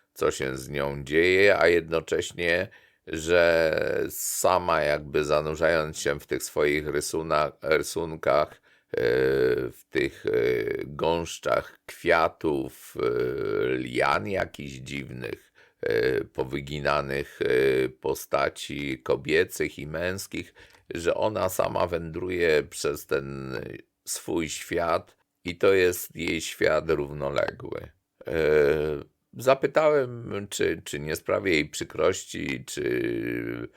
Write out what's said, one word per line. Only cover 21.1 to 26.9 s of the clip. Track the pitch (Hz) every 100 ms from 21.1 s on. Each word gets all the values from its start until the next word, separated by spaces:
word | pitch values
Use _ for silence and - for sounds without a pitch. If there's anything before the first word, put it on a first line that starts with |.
| -
ona | 104 104 92
sama | - 92 - 90
wędruje | 85 82 80 - 87 85 76
przez | 71 - - 73 -
ten | 73 69 69 67 60 - - - _ -
swój | - - 85 80
świat | - - 82 82 87 - _ _ _
i | - 87
to | 101
jest | 98 90 87 - 78
jej | 82 82
świat | - - 82 78
równoległy. | 80